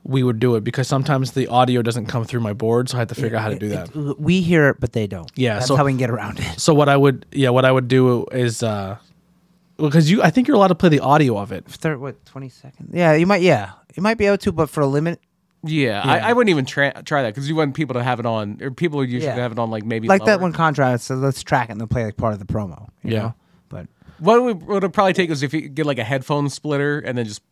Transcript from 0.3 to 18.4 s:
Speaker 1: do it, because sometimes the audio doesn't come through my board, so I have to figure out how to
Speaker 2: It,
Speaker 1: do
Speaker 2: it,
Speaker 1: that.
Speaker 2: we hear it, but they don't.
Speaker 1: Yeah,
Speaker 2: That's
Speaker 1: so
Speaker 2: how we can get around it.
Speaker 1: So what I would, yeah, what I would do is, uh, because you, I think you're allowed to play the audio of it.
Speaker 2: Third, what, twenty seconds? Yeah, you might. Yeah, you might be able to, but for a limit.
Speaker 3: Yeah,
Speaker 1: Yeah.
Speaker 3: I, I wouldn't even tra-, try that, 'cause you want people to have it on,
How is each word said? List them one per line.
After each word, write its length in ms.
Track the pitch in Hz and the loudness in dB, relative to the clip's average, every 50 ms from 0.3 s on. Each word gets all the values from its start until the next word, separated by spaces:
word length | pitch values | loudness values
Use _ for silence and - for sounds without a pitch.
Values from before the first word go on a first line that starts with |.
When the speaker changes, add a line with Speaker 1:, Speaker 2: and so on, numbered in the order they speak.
| 117 110 | 0 2
Speaker 1:
do 160 | 127 127 117 | 2 2 2
it, 80 | 110 104 | 0 -2
because 240 | 120 - - 127 - | -4 -4 -4 -2 -2
sometimes 420 | 147 135 - 151 143 131 131 131 | -2 -2 0 0 0 0 -2 -2
the 160 | - 135 123 | -2 -4 -4
audio 340 | - 117 123 127 127 123 123 | 0 2 2 4 4 2 0
doesn't 260 | 113 120 117 123 107 | 0 -2 -4 -4 -6
come 180 | 107 - 123 113 | -6 -4 -6 -4
through 160 | - - 120 | -4 -4 -4
my 120 | 117 104 | -4 -4
board, 360 | 104 - 110 113 117 120 127 127 | -4 -2 0 0 2 0 0 0
so 80 | 127 | -2
I 60 | 123 | -4
have 60 | 117 - | -4 -4
to 60 | - | -4
figure 220 | - 131 113 117 | -6 -4 -2 -2
out 60 | 110 | -2
how 80 | 107 113 | -2 -4
to 40 | 101 | -4
Speaker 2:
It, 60 | 90 | -4
Speaker 1:
do 60 | 101 104 | -4 -6
Speaker 2:
it, 200 | 101 92 90 - | -4 -6 -8 -8
Speaker 1:
that. 240 | - 151 147 139 139 - | -8 -6 -6 -6 -6 -2
Speaker 2:
we 200 | 151 165 180 190 | 0 0 2 2
hear 280 | 175 170 175 160 147 139 | 2 2 4 4 4 4
it, 120 | - - | 2 0
but 140 | - 117 - | -6 -4 -2
they 120 | 117 107 | -4 -4
don't. 240 | 98 101 90 80 - _ | -4 -6 -12 -12 -12 _
Speaker 1:
Yeah, 180 | 127 123 120 107 | -2 -2 -2 0
Speaker 2:
That's 140 | 101 127 131 | -2 0 0
Speaker 1:
so 80 | 139 | 2
Speaker 2:
how 80 | 131 143 | 2 2
we 80 | 139 | 2
can 60 | 131 123 | 0 0
get 120 | 127 120 | -2 -2
around 300 | 120 110 104 107 - - | -4 -6 -6 -8 -8 -8
it. 180 | - - - - | -8 -8 -6 0
Speaker 1:
So 160 | - - 156 | 2 4 4
what 140 | 147 147 143 | 6 6 4
I 80 | 139 | 4
would, 280 | 143 139 139 131 - - _ | 6 4 4 2 0 -10 _
yeah, 200 | - 143 135 127 | -2 0 0 2
what 140 | 123 127 127 | 4 4 4
I 60 | 131 | 4
would 160 | 131 131 127 | 4 2 2
do 380 | 120 131 131 127 127 123 117 - - | 2 4 4 6 4 4 2 -2 -4
is, 320 | - 127 123 120 110 - 123 | -4 -2 -2 -2 -2 -2 -4
uh, 320 | 110 104 101 98 95 98 - _ _ _ _ _ _ _ _ _ _ _ _ _ _ _ | -4 -4 -4 -6 -8 -10 -12 _ _ _ _ _ _ _ _ _ _ _ _ _ _ _
because 340 | - 151 147 139 165 156 147 | -4 -2 4 4 4 6 6
you, 120 | 185 240 | 4 4
I 80 | - 165 | 4 4
think 180 | - 254 247 294 | 4 4 2 4
you're 80 | 285 | 4
allowed 120 | 208 196 185 | 6 6 4
to 60 | 175 | 4
play 140 | - - 175 | 4 4 4
the 120 | 151 139 | 4 4
audio 380 | - 127 143 156 151 127 113 101 | 4 4 4 4 4 2 2 -2
of 140 | 101 - | -4 -8
it. 120 | 98 87 - | -10 -12 -12
Speaker 2:
Third, 340 | - - - - 160 151 120 | -16 -16 -8 -6 -6 -6 -6
what, 240 | 135 139 117 _ _ | -10 -14 -14 _ _
twenty 240 | - _ 135 135 127 | -20 _ -16 -16 -16
seconds? 420 | _ _ - 135 _ _ 143 - | _ _ -20 -20 _ _ -18 -8
Yeah, 220 | - 170 175 160 151 | -2 2 4 6 6
you 120 | 156 170 | 6 6
might. 160 | 190 208 180 | 4 2 4
Yeah, 280 | 175 180 147 110 98 95 - _ _ _ - | 6 4 4 4 0 -8 -14 _ _ _ -8
you 60 | - | -2
might 160 | 180 220 226 233 | -2 -2 0 2
be 80 | 208 | 2
able 120 | 202 202 196 | 2 2 2
to, 140 | - 208 | 0 -4
but 160 | 170 156 160 143 | 0 0 -2 -2
for 100 | - 156 | 0 -2
a 60 | 143 | 0
limit. 340 | 135 139 147 160 170 170 _ _ _ _ _ _ _ _ _ - | 0 0 0 -2 -2 -4 _ _ _ _ _ _ _ _ _ -8
Speaker 3:
Yeah, 400 | 156 160 156 135 117 101 101 90 | -4 -2 0 0 0 0 -2 0
Speaker 1:
Yeah. 80 | - | 0
Speaker 3:
I, 180 | 151 - - 220 | 0 2 2 2
I 20 | |
wouldn't 180 | 240 247 240 208 | 2 4 4 4
even 140 | 175 147 135 | 2 2 0
tra-, 380 | 139 - 147 139 139 - - - | -2 0 0 0 0 -2 -6 -6
try 180 | - 156 143 | -2 -2 0
that, 120 | 131 110 107 | 0 -2 -4
'cause 140 | 139 135 143 | -6 -6 -4
you 60 | 160 | -2
want 200 | 160 156 143 131 | 0 -2 -2 -2
people 200 | 160 156 123 123 | -4 -6 -4 -4
to 80 | 120 | -4
have 160 | 123 131 123 113 | -2 -2 -4 -2
it 80 | 117 | -2
on, 320 | 117 113 110 | -4 -2 -2